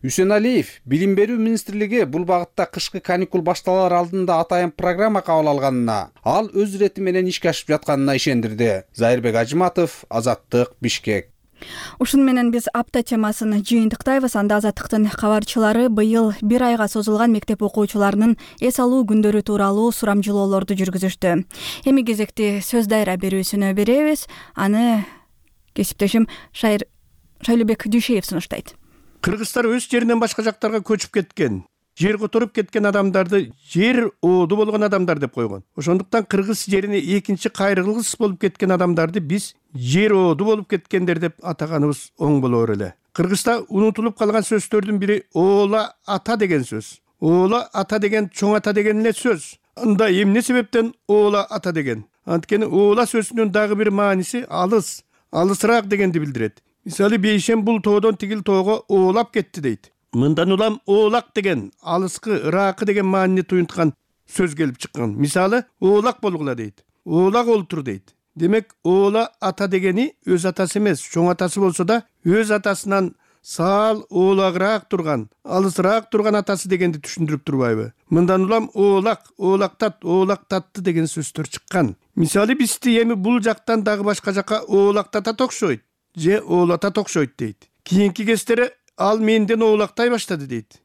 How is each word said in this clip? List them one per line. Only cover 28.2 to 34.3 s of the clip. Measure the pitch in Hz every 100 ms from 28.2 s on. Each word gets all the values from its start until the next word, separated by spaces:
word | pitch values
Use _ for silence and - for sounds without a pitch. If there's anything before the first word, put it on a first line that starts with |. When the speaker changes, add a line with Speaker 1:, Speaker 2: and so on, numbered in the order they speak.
Speaker 2:
сунуштайт. | - 180 - - - - _ _ _ _
Speaker 3:
Кыргыздар | - 202 220 254 233
өз | 247 -
жеринен | 240 233 233
башка | 220 - 220
жактарга | 202 220 220
көчүп | 196 214 -
кеткен, | 214 180 - 131 95 - _ _ -
жер | 180 214
которуп | 208 226 233 -
кеткен | 196 226 208
адамдарды | 202 196 190 180 202 131 - _
жер | 165 220 254 226 -
ооду | 180